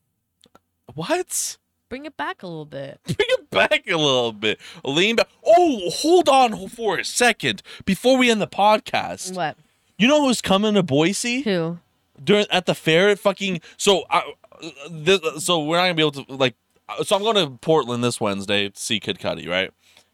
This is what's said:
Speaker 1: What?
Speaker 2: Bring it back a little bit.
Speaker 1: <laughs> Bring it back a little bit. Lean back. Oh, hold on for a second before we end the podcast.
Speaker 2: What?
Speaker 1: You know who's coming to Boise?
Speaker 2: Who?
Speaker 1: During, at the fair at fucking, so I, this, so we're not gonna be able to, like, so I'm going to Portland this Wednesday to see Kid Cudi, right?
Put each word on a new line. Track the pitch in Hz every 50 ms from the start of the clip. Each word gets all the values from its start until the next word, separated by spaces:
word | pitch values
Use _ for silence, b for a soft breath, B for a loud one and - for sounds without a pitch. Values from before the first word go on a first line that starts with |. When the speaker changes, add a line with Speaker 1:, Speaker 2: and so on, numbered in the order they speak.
| _ _ _ _ _ _ _ _ _ _ _ _ _ _ _ _ _ - -
Speaker 1:
What? | 143 165 - 311 359 359 _ - - - - - _ _ _ _ _ _ _
Speaker 2:
Bring | 226 262 294
it | 311 _
back | - 285 320 381 _
a | -
little | 180 165 156 151
bit. | 147 - 139 139 135 - -
Speaker 1:
<laughs> | _
Bring | - 269 -
it | 403 381 508 480 311 _
back | - 190 202 220 302 294 -
a | 226 180
little | 165 151 143 131 127 120 117
bit. | 110 104 107 107 95 B B B B B B
Lean | - 135 160 190 214 233
back. | 226 - - _ _ -
Oh, | 285 320 349 359 330 269 214 180 170
hold | - - - 302 349 370 339
on | 320 269 269 254 233 214 175 190 226
for | - - 233 208 180
a | 131 107
second | - - - 240 240 220 - - 131 107 - B B B B B
before | - 190 - - 247 262
we | 254 254 240
end | 226 214
the | 180
podcast. | 139 - - 196 208 214 214 - - - 113 - - 180 190 - 185 185
Speaker 2:
What? | 180 170 147 127 _ _ _ _ _ _ _ _ -
Speaker 1:
You | 190
know | 247 302 302 294
who's | 262 240 -
coming | - - 190 196 208 220 208
to | 202
Boise? | 175 131 131 143 156 175 202 - - 240 240 254
Speaker 2:
Who? | 277 220 190 175 165 165 170 175 _ _ _ _ _ _ _ - 139
Speaker 1:
During, | 135 202 208 208 -
at | - 185 175
the | - 160
fair | - - 165 160 165 190 208
at | 208 196
fucking, | - 202 185 - 196 196 185 165 B B B
so | B - 202 196 170 - -
I, | 139 170 135 139 - _ _ _ - - - 165 139 135 143 160
this, | 170 156 151 160 190 190 156 160 139 151 -
so | - 180 165 147
we're | 147 165
not | 170 180
gonna | 185 175
be | 160
able | 156 151 139 135 127
to, | - 135
like, | 135 135 127 113 _ _ _ _ _ _ - 107 113 156
so | - 214
I'm | 196
going | 202 226 220
to | 208 175 143 127
Portland | 117 - 160 160 156 127 117 123 120 120
this | 120 117 -
Wednesday | 113 104 98 98 98 95 104 101 101 101
to | _ -
see | - - 117 104
Kid | - - 98 90
Cudi, | - 98 82 80 76
right? | 78 87 92 95 - _ b b b b b b b